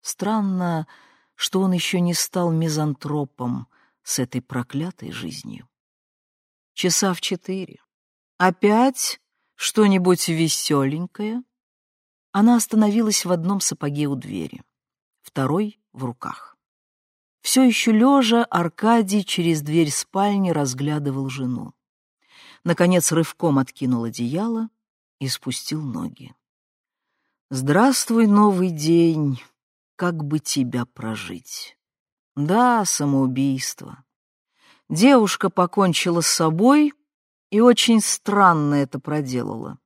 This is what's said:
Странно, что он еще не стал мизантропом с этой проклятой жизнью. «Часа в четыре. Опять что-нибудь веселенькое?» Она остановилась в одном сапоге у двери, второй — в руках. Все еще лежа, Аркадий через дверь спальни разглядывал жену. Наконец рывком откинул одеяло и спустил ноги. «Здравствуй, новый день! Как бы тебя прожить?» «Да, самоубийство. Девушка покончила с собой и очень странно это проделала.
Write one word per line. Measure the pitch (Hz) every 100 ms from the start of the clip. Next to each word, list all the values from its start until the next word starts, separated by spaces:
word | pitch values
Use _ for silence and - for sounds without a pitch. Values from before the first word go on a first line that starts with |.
Странно, | - - 196 220 202 185 180 165 151 - _ _ _
что | _ - 190
он | 190
еще | 180 - 185
не | 175
стал | 165 - 185 175
мизантропом | 160 165 151 151 135 147 151 139 _ 123 127 120 _ _ _
с | - -
этой | 123 127
проклятой | - 127 120 135 170 - -
жизнью. | - 87 - 57 53 - _ _ _ _ _ _ _ _ _ _
«Часа | - 185 - 196
в | 175
четыре. | - 180 - 190 180 - _ _ _ _ _ _
Опять | 185 180 208 220 262 262 - - _ _ _ _
что-нибудь | - - 208 190 180 180 -
веселенькое?» | 160 165 - - 147 135 156 175 - 214 233 254 _ _ _ _ _ _ _ _
Она | 202 220
остановилась | 240 - 214 214 214 220 202
в | 175
одном | 175 170 202
сапоге | - - 143 147 147
у |
двери, | 135 - 101 78 - - _ _ _ _ _
второй — | - - 131 165 208 - _
в | 120
руках. | 127 120 - - - _ _ _ _ _ _ _ _ _
Все | - 262
еще | 254 220 -
лежа, | 214 254 277 226 233
Аркадий | 233 175 170 - 214 233 196 208
через | 185 - 170 160
дверь | 147 160 156
спальни | 135 - 190 202 202 185
разглядывал | 156 139 127 143 151 143 135 135
жену. | 131 127 123 - _ _ _ _ _ _ - - -
Наконец | - 170 175 180 -
рывком | 165 160 - 170 139
откинул | 127 - 131 123
одеяло | 117 110 120 160 226 226 226 _ _ _ _ _
и | 135
спустил | - - 123 - 156
ноги. | 147 104 87 - 123 _ _ _ _ _ _ _ _ _ _ _ _
«Здравствуй, | 131 131 160 262 254 - 226 220
новый | 202 208 185 185
день! | 160 151 170 165 156 147 127 - _ _ _ _ -
Как | 180 165
бы | 147 151
тебя | - 143 123 123 120
прожить?» | - 113 107 92 87 - - - _ _ _ _ _ _
«Да, | - 151 208 247 233 190
самоубийство. | - 143 139 131 131 139 131 - - - - _ _ _ _ _ _ _ _ _
Девушка | 156 247 269 202 - 196
покончила | - 180 - 190 160 180 170
с | 165
собой | - 165 160 233 302 294 - _ _ _ _ _
и | 208
очень | 240 240 - 220
странно | - - - 202 190 165 147 143
это | 139 139
проделала. | - 151 135 127 101 110 - -